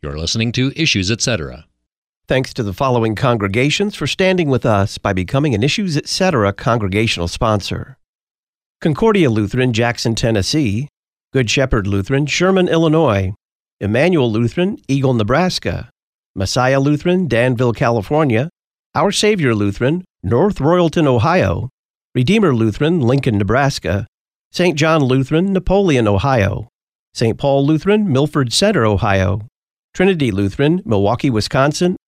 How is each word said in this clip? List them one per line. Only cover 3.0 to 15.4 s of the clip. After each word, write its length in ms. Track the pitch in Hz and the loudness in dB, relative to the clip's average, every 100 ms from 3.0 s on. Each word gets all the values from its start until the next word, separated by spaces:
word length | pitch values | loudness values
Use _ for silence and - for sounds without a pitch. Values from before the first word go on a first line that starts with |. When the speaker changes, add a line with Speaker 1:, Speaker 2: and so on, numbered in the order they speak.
| 113 | 0
Speaker 2:
congregations 800 | 104 135 120 101 98 135 147 202 | 0 0 0 0 0 0 0 -4
for 120 | - 147 | -4 -8
standing 440 | - 190 185 156 | -2 0 0 0
with 160 | 127 135 | 0 2
us 320 | 104 98 - | 0 0 -2
by 160 | 107 | -4
becoming 400 | 95 90 135 151 | -2 -2 0 0
an 80 | 110 | 0
Issues 340 | 160 - 196 147 | 0 -2 -2 -4
Etc. 560 | - - 185 147 101 | -4 -2 0 2 0
congregational 760 | 101 - 120 101 95 113 - 85 | 0 -2 0 0 -2 -2 -2 -6
sponsor. 680 | - 117 107 - 90 - 131 _ _ _ _ _ _ _ _ | -2 0 0 -2 -8 -10 -18 _ _ _ _ _ _ _ _
Concordia 480 | 175 143 220 202 151 | -4 0 2 4 2
Lutheran, 420 | 110 101 120 127 | 2 -2 0 0
Jackson, 420 | 110 120 113 123 | 0 -2 -2 -4
Tennessee. 760 | 113 123 110 92 151 135 101 143 _ _ _ _ | -2 0 0 0 -2 -2 -4 -6 _ _ _ _
Good 160 | 135 117 | -2 0
Shepherd 380 | - 131 120 101 | 0 0 0 0
Lutheran, 400 | 101 98 135 147 | -4 -2 -2 -2
Sherman, 420 | - 185 190 180 | 0 2 2 2
Illinois. 640 | 165 165 156 156 101 92 104 _ _ _ _ | 2 2 2 2 2 -2 -6 _ _ _ _
Emmanuel 500 | 101 110 160 175 123 | -2 0 2 2 0
Lutheran, 480 | 107 117 135 180 214 _ | 0 -2 0 -4 -4 _
Eagle, 260 | 135 131 | -2 0
Nebraska. 760 | 123 104 135 | 0 0 0